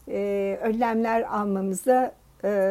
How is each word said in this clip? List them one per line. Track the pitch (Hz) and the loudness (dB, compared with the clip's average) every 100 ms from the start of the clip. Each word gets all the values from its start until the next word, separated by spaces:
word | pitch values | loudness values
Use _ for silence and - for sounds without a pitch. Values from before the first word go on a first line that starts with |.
| - | -8
e, | 208 202 202 196 196 | -4 -2 0 -2 -2
önlemler | 226 220 233 226 226 226 233 214 | -2 0 0 0 0 0 -2 -2
almamıza, | 208 196 196 185 262 254 254 - - - | -2 -2 -2 -2 2 2 2 -4 -20 -6
e, | 196 202 190 | -2 2 2